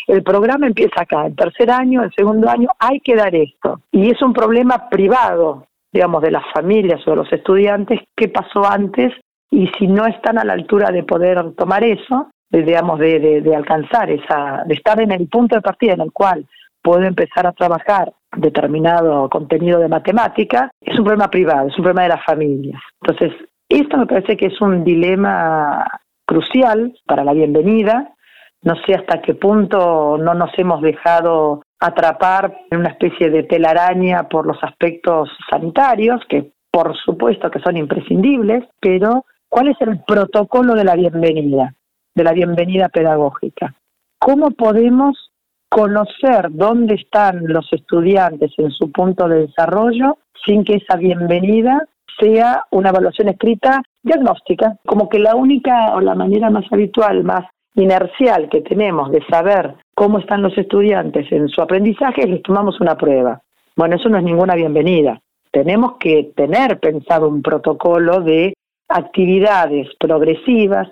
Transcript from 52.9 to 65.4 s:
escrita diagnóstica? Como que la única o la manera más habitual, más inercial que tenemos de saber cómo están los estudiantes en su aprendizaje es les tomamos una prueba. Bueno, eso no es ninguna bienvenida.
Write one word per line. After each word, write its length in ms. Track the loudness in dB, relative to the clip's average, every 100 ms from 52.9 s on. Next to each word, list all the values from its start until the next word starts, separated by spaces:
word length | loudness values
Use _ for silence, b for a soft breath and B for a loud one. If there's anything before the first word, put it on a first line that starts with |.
| 2 0 0 -2
escrita 540 | 0 -2 0 0 0 -4 _
diagnóstica? 760 | -2 0 0 -2 -4 0 0 -2 -4
Como 240 | -2 0
que 80 | 0
la 180 | 2 2
única 580 | 2 2 2 0 0
o 60 | 0
la 140 | -2
manera 340 | -2 0 0 0
más 160 | 0 -2
habitual, 500 | -2 0 0 0 0
más 220 | -2 -2 -6 _ _
inercial 720 | 0 2 2 0 0 0 0 0
que 140 | -2
tenemos 500 | -2 -2 -2 -2 0
de 100 | -2 0
saber 480 | 0 2 0 0 -10 _
cómo 240 | 0 0 0
están 220 | -2 -2
los 160 | -2 -2
estudiantes 720 | -2 0 2 0 -2 -4 -2
en 180 | -2 -2
su 120 | -2
aprendizaje 600 | -2 0 0 0 -2 0
es 60 | -2
les 120 | -2
tomamos 380 | -2 -2 -2 -2
una 160 | -2 0
prueba. 460 | 0 2 0 -4 _ _ _ -2
Bueno, 200 | 0 0
eso 120 | 0
no 80 | 0
es 80 |
ninguna 300 | 0 0 0
bienvenida. 640 | 0 0 0 2 2 0 -2 _ _